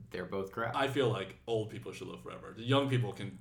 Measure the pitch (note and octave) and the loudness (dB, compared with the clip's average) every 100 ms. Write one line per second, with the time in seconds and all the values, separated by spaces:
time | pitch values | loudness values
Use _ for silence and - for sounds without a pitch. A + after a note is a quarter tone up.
0 | - F2+ F2+ G2 F#2+ A#2 A#2+ C#3 C3+ C#3 | -8 -6 -4 -4 -4 -2 -2 2 2 4
1 | A#2+ G2 F#2 - - A2 G#2+ - - - | 4 2 -4 -8 0 0 0 -6 -10 -10
2 | F2+ F2+ F2+ E2+ - G#2 A#2+ C#3 C3+ B2 | -10 -10 -10 -12 -12 -6 4 6 6 4
3 | G2+ F#2+ G2 - | 2 -2 -8 -8